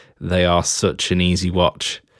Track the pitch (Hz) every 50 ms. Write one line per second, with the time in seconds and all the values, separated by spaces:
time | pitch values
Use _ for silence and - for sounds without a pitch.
0 | - _ _ _ - 87 90 92 90 87 87 87 82 - - - - 95 73 -
1 | - - 92 90 90 90 90 87 92 90 87 92 90 82 - - - - - -
2 | - _ _